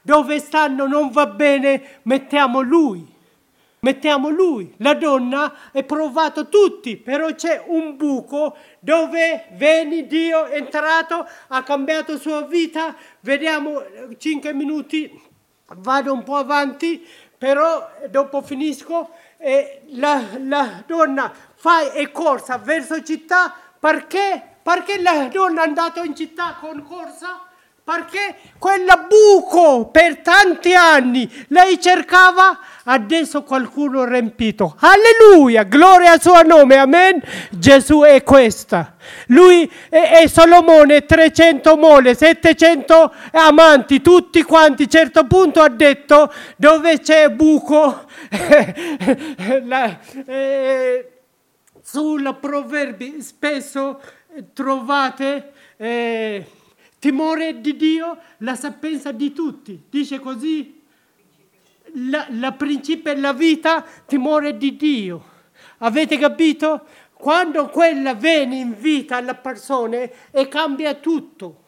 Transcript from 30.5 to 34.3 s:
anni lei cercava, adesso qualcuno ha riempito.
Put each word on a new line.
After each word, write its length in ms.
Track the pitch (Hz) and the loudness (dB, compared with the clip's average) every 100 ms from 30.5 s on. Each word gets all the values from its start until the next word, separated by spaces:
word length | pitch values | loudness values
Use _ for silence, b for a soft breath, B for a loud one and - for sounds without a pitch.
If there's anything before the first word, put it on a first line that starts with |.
| 330 349 359 | 0 0 4
anni 540 | 339 302 254 254 240 285 B | 4 4 0 -4 -6 -10 B
lei 320 | 320 370 359 | 2 2 2
cercava, 800 | 359 359 - 359 370 359 381 349 B B - | 0 -2 0 4 4 4 2 0 B B -4
adesso 580 | 262 208 330 320 294 | -4 -2 -6 -4 -8
qualcuno 600 | 285 262 240 269 294 262 | -6 -8 -8 -8 -6 -4
ha 60 | 247 | -4
riempito. 680 | 247 226 | -4 -6